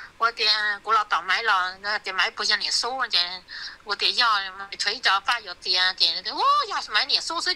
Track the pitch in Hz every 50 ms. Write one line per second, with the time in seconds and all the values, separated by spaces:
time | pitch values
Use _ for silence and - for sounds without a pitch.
0 | - - - - 226 233 233 - 220 208 208 214 214 214 202 196 - 208 226 220
1 | 208 - 208 165 170 190 185 208 233 226 202 185 180 185 185 190 202 208 214 202
2 | - 202 190 185 185 226 - - 208 208 214 202 - - - - - - 262 262
3 | 247 226 208 196 175 175 185 185 - - - - - - - - - 208 196 -
4 | 208 190 202 226 240 233 214 196 196 190 190 196 196 190 - - - 202 226 254
5 | - 226 190 196 - - 240 233 214 180 175 - - 202 180 180 370 370 370 -
6 | - - 165 180 185 214 269 339 480 539 571 587 539 403 349 277 - - 220 214
7 | 262 277 247 - - - 330 339 - 359 370